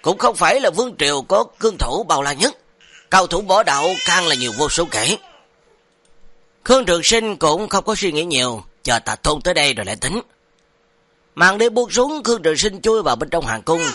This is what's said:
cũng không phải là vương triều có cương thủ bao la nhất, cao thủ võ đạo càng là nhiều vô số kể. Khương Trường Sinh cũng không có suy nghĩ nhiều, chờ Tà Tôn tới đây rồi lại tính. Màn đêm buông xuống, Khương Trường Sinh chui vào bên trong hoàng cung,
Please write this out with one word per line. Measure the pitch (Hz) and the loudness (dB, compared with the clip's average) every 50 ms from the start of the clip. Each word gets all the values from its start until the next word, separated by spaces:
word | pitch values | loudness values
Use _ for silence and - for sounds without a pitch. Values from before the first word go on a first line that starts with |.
cũng | - 151 196 202 | -2 -2 0 2
không | 247 240 220 | 2 0 2
phải | - 180 160 202 277 | 2 2 2 2 2
là | 262 196 | 2 0
vương | 156 180 254 247 185 | 0 0 -2 -4 -4
triều | - 147 143 143 139 | -2 0 0 0 -2
có | 127 - 185 214 233 - - - | 0 0 2 0 0 -2 -4 -2
cương | 214 220 196 - | -2 -2 0 0
thủ | - 120 131 185 226 | -2 -2 -2 -4 0
bao | 160 160 139 | 0 0 0
la | 139 143 | 0 -2
nhất, | 143 135 196 285 - - _ _ _ _ _ _ - - _ _ | -2 -2 -2 -2 -2 -6 _ _ _ _ _ _ -20 -20 _ _
cao | - 190 185 | 2 2 2
thủ | 170 175 190 | 2 -2 -4
võ | 214 190 190 208 | 0 2 2 4
đạo | 220 - 139 139 151 175 190 175 - | 4 4 2 2 2 0 0 0 0
càng | 185 175 180 175 | 0 2 2 2
là | 165 147 | 0 0
nhiều | 123 123 120 107 117 | 0 -2 -4 -2 -2
vô | 151 143 | -2 0
số | - 165 175 135 | 0 -2 -2 -2
kể. | - - 110 - 208 - - - - - _ _ _ _ _ _ _ _ _ _ _ _ _ _ - - - - - - _ _ _ _ - | -2 -2 -2 -2 -2 -4 -8 -14 -20 -20 _ _ _ _ _ _ _ _ _ _ _ _ _ _ -20 -20 -20 -20 -20 -20 _ _ _ _ 2
Khương | - 247 262 247 | 4 4 4 4
Trường | 185 175 170 | 2 0 2
Sinh | 156 - 226 233 226 214 196 | 2 2 2 2 0 -2 -2
cũng | 147 165 156 151 180 214 202 | 0 2 2 2 0 -2 -2
không | - 196 - | -2 -2 0
có | 208 220 | -2 -2
suy | 196 202 185 | -2 -2 -2
nghĩ | 147 151 165 | -2 -2 -2
nhiều, | 175 151 127 123 123 120 107 - - - _ | 0 0 0 0 -2 -4 -6 -12 -18 -20 _
chờ | - 127 120 113 | -2 -2 -2 0
Tà | - - 107 | -2 -4 -6
Tôn | - - 147 151 147 | -4 -2 -2 -2 0
tới | - 175 180 | -2 0 0
đây | 165 143 143 127 | 2 2 0 0
rồi | 110 104 | -2 -6
lại | 95 107 | -6 -6
tính. | 107 - - 180 226 - - _ _ _ _ _ _ _ _ _ _ _ _ _ _ _ _ _ _ _ _ _ | -6 -4 -4 -4 -6 -8 -10 _ _ _ _ _ _ _ _ _ _ _ _ _ _ _ _ _ _ _ _ _
Màn | 147 170 185 196 208 | 2 2 2 4 2
đêm | 226 240 214 | 0 0 0
buông | 240 240 196 | 0 -2 0
xuống, | 160 247 254 285 311 302 - | 0 -2 0 -2 -2 -4 -4
Khương | 226 240 220 | -4 -4 0
Trường | 156 165 156 | 0 -2 0
Sinh | 143 180 180 185 190 | 0 -2 -4 -4 -4
chui | - 220 220 220 | -2 0 0 0
vào | 185 143 120 | 0 0 -2
bên | 113 - - | -2 -4 -4
trong | - 170 143 | -4 -4 -4
hoàng | 117 113 110 | -4 -6 -6
cung, | - - 165 170 165 160 | -2 -2 -2 -2 -2 -4